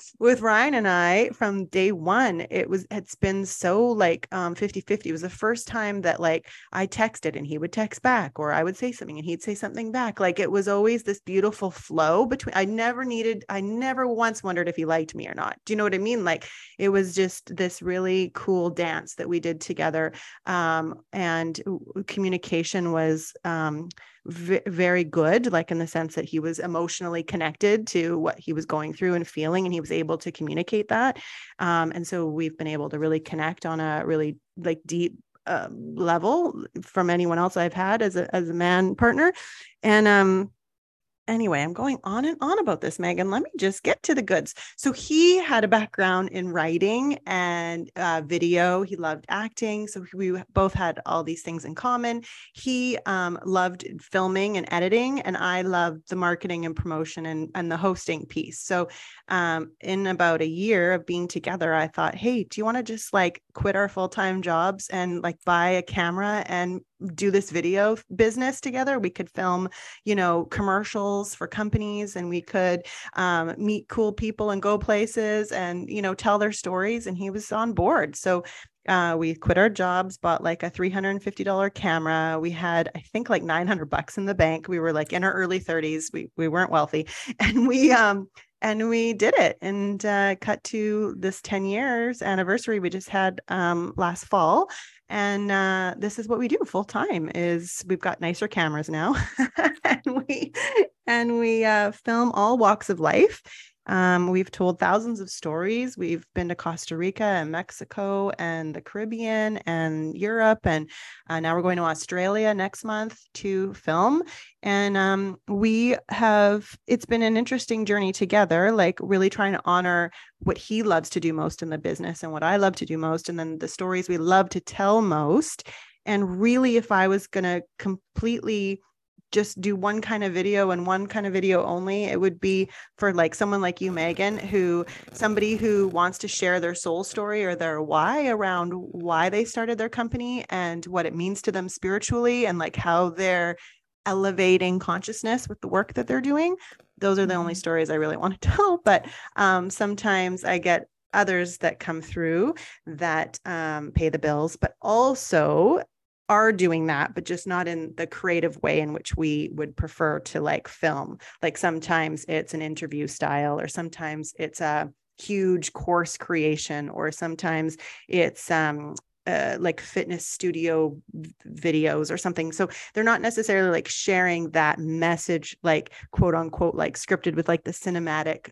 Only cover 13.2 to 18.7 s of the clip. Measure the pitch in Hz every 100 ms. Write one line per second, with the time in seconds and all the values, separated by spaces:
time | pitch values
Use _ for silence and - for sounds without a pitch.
13.2 | 226 214 - 196 196 226 262 254 254 226
14.2 | 226 220 196 175 175 170 160 160 160 -
15.2 | - - - - - 214 208 185 208 240
16.2 | 180 151 - - - - 196 196 190 175
17.2 | 185 - - 180 180 - 175 180 185 185
18.2 | 185 - - 185 175